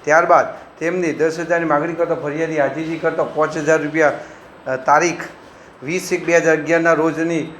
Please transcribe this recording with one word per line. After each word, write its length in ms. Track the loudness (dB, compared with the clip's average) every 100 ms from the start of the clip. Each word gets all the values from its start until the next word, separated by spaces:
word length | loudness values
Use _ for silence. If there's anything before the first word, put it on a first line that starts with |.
ત્યારબાદ 420 | 4 2 6 4 2 -8 -20 -6
તેમને 340 | -4 -2 -2
દસ 280 | 0 -2 -2
હજારની 260 | -2 -2 0
માગણી 260 | 0 0
કરતો, 220 | -4 -2
ફરિયાદી 440 | -2 -4 -4 -2 0
આજીજી 400 | -2 -2 -6 -4
કરતો, 260 | -4 -2
પાંચ 320 | -4 0 -2 0
હજાર 260 | 2 2
રૂપિયા, 300 | 0 2 2 0 -12 -20 -20 -14 -8
અ, 100 | -4
તારીખ 440 | 2 4 2 -4 -12 -18 -20 -20 -20 -14
વીસ 300 | -6 -6 -4
એક 140 | -4 2
બે 100 | 4
હજાર 200 | 4 2
અગિયારના 360 | 2 2 4
રોજની 560 | 2 2 0 -2 -2 -6